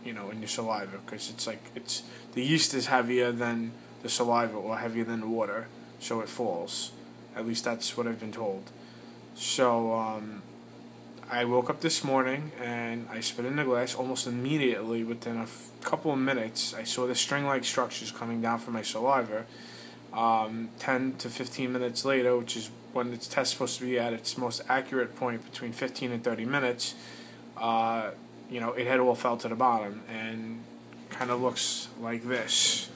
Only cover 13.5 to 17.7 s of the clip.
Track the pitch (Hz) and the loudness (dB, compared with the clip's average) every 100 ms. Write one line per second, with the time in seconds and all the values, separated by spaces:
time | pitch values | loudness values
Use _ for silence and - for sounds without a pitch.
13.5 | 143 139 120 127 - 131 127 - 120 127 | 0 2 4 2 -2 -2 -2 -2 -2 0
14.5 | 156 135 110 113 117 113 117 120 117 113 | 4 4 2 0 -2 0 -4 -4 -4 -4
15.5 | - - - - 156 160 135 131 135 113 | -6 -10 -8 -2 0 2 2 4 2 0
16.5 | 113 - - 120 - 123 120 - 143 143 | -2 -2 -2 -4 0 2 2 2 2 4
17.5 | 135 123 | 2 2